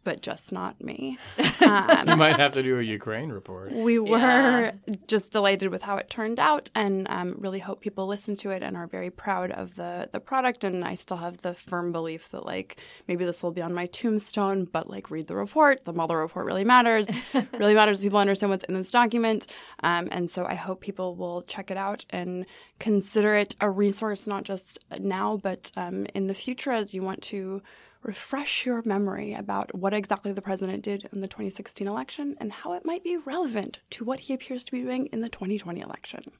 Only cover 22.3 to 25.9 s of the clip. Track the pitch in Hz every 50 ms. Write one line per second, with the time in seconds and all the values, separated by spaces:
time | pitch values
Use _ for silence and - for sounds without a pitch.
22.3 | 180 180 180 - - - - _ _ _ - 233 214 196 190 202 - 220 208 214
23.3 | 214 208 208 202 - - - 208 190 190 202 202 196 - 226 214 208 196 - 214
24.3 | 202 196 202 - 196 185 - - - - _ _ - - 190 196 190 185 196 214
25.3 | 214 202 - 196 185 190 - - - - 180 175